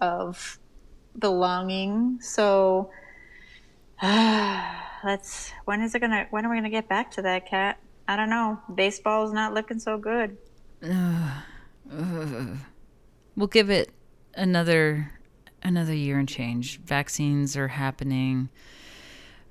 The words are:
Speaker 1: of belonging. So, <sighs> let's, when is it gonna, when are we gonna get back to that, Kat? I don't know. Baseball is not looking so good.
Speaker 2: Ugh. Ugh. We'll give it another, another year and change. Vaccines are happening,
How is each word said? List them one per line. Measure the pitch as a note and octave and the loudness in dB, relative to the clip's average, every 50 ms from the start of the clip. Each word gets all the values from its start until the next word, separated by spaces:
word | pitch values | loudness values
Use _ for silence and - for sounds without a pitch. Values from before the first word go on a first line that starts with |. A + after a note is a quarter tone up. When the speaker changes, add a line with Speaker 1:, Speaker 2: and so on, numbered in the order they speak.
Speaker 1:
of | F3+ F3 F3 F3+ F#3 F3 F3+ - - - - - - - - - - - - - - - - | 0 0 0 -2 -4 -6 -8 -10 -12 -14 -14 -16 -20 -20 -20 -20 -20 -20 -20 -20 -20 -20 -6
belonging. | A3+ A3 G3+ F#3 F3+ F3+ F3+ F3+ F3+ F#3 F#3+ F#3+ F#3+ F#3+ G3 G3+ A3 A#3+ B3 B3+ A#3+ | -2 0 2 2 4 2 2 2 0 -2 -2 -2 -2 -2 -2 0 0 0 0 0 -4
So, | - - - - G#3 G3+ G3 G3 F#3+ F#3+ F#3 F#3 G3 - - - - - - - - - - - - - - - | -6 -4 0 4 4 6 6 6 6 6 4 2 0 -2 -8 -18 -20 -20 -20 -20 -20 -20 -20 -20 -20 -20 -20 -20
<sighs> | - - - - - - - - - | -20 -20 -20 -20 -20 -20 -8 -2 0
let's, | F#3+ G#3 A3 A3+ A3 A3 G#3+ G#3 G3+ G3 - - - - - - - - - - G3+ G3 G3 - - - - - - - - - | 4 4 6 6 6 4 2 2 0 -2 -4 -6 -8 -8 -10 -12 -14 -12 -6 -4 -2 -2 -2 -4 -8 -12 -12 -12 -14 -14 -10 -6
when | - G3+ G#3 | -4 -2 -2
is | A3+ A3+ A3+ | 0 0 0
it | A#3+ | 0
gonna, | A#3+ A#3 A3 G3+ - - | 0 2 0 0 -2 -2
when | A3 G#3+ A3 | -4 -2 -2
are | A#3 | 0
we | A#3 | 0
gonna | A3+ A3 G#3+ | -2 -2 -2
get | A3 A3 A3 | -2 -4 -2
back | - F#3+ G#3 A#3+ - | 0 0 -2 -2 -2
to | - - F#3 | -6 -4 -2
that, | F#3+ F#3 F#3 - | 0 -2 -2 -2
Kat? | - - F#3+ F#3+ G3+ - - - - - - - | -2 -2 0 0 0 -2 -6 -10 -20 -20 -12 -6
I | - G3 | -4 -2
don't | G#3 G#3+ G#3+ | -2 0 0
know. | A3+ A#3 A#3 A3 A3 G#3 - - F3+ | 0 0 0 -2 -2 -6 -8 -6 0
Baseball | F#3+ F#3+ G3 G#3 - - G#3+ G#3+ A3 G#3+ | 0 2 0 0 -2 -2 0 2 2 0
is | G#3+ G#3 | 0 0
not | G#3+ A3 G#3+ G#3 | -2 -2 0 -2
looking | G#3+ G#3+ - A#3 A3+ | -4 -4 -4 -6 -6
so | - A3 G#3+ | -4 -4 -4
good. | G#3+ G#3 G#3+ A3+ A#3+ A3+ G3+ G3+ - - - - - - - - - - | -4 -2 -2 -2 0 -2 -2 -6 -10 -20 -20 -20 -20 -20 -20 -18 -10 -6
Speaker 2:
Ugh. | E3+ F3+ F#3 F3+ F3 E3+ E3+ E3 C#3+ C3+ C#3+ D3+ - - - - - - - - - | -2 0 0 2 2 0 0 -2 -4 -6 -8 -12 -16 -18 -20 -20 -20 -20 -20 -18 -14
Ugh. | D3 D3+ D#3+ F#3 E3+ D#3+ D#3 D3+ C3 A2+ C3+ G#2+ - C#3 C3 - - - - - _ _ - - _ _ _ _ - | -10 -6 -6 -4 -4 -4 -4 -6 -6 -6 -6 -8 -8 -10 -14 -16 -20 -20 -20 -20 _ _ -20 -20 _ _ _ _ -4
We'll | G#3 G3+ | -2 0
give | G3 - A3+ G#3 G3 | 4 4 4 6 6
it | G3+ E3 - - - - - - - _ - - - | 4 2 2 0 -6 -16 -20 -20 -20 _ -20 -12 -4
another, | - F#3+ F#3 F3+ E3+ E3+ E3+ E3 D#3+ D#3 D3+ D3+ D3+ D3 C#3+ - - - - _ - - - - - - | 0 2 4 4 4 4 6 6 6 4 4 2 0 -4 -6 -10 -18 -20 -20 _ -20 -20 -20 -12 -6 -2
another | F#3 F3 E3+ E3 D#3+ D#3 | 0 0 2 2 0 0
year | D3+ C#3+ C#3 C#3 C#3 | 0 0 2 2 2
and | C#3 C3+ | 0 0
change. | - - B2 A#2 A#2+ A#2+ B2 B2+ - - | -2 -6 -6 -4 -4 -4 -4 -6 -10 -10
Vaccines | - - C#3+ C#3+ C#3+ - - - D3 C#3+ C#3+ C#3+ C#3+ C3+ C#3 | -6 -2 -2 -2 -2 -2 -2 -2 0 2 2 2 0 0 -2
are | C#3 C3+ | -2 -4
happening, | C3 B2 C#3+ C#3 C3+ C3 - C#3 C#3 C3+ C3 C3 C3 C3 C3 C3 C3 - - - - - - - - - - - - - - - - - - - - | -2 -2 -2 -4 -4 -4 -4 -2 -2 0 0 0 0 0 0 -2 -4 -8 -14 -20 -20 -20 -20 -20 -20 -20 -20 -20 -20 -20 -20 -20 -20 -20 -20 -20 -20